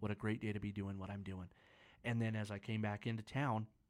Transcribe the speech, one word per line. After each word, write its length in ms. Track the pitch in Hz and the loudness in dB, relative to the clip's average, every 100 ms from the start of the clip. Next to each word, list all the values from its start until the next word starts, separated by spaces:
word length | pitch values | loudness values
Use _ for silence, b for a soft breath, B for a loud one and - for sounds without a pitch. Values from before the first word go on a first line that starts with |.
What 100 | 107 | -2
a 40 | 104 | 0
great 240 | 107 113 | 2 0
day 120 | 110 | 0
to 80 | 104 | -2
be 120 | 101 | -2
doing 260 | 101 98 98 | -2 -2 -4
what 120 | 95 | -6
I'm 120 | 101 | -6
doing." 260 | 95 95 90 b b b b b | -4 -6 -8 b b b b b
And 160 | 117 117 | 0 2
then 140 | 113 | 2
as 160 | 110 104 | 2 0
I 80 | 101 | -2
came 220 | - 110 | 0 2
back 240 | 107 104 117 | 2 2 0
into 160 | 113 | -2
town, 440 | 107 131 143 110 113 - _ | -2 2 2 2 0 -8 _